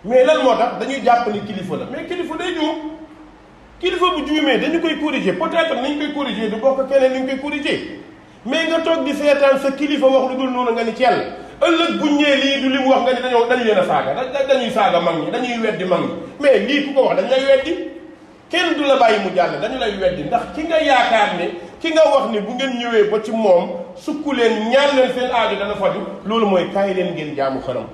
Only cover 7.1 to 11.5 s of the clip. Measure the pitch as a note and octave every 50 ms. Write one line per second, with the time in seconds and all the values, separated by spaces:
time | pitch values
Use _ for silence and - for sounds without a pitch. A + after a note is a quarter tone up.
7.1 | B3+ C4 B3+ C4+ C4+ C4 C#4+ D4 D4 D4 - D#4+ G3+ D#3 - - - - - -
8.1 | - - - - - - - A3 C#4+ D#4+ E4 D#4+ E4 D#4+ D#4+ E4 E4 C#4 C4 D4
9.1 | C#4 - D4 D4 C#4 C#4 C#4 C#4 C4+ C4+ C#4 C#4 C4+ - D4 C#4+ D4 - C4+ C4
10.1 | C4+ C4 B3 B3+ B3+ C4 C4+ B3+ B3 B3 B3 A#3 A3+ A#3 A3+ A3+ G#3 - C4 A#3+
11.1 | F3+ - - - - - - -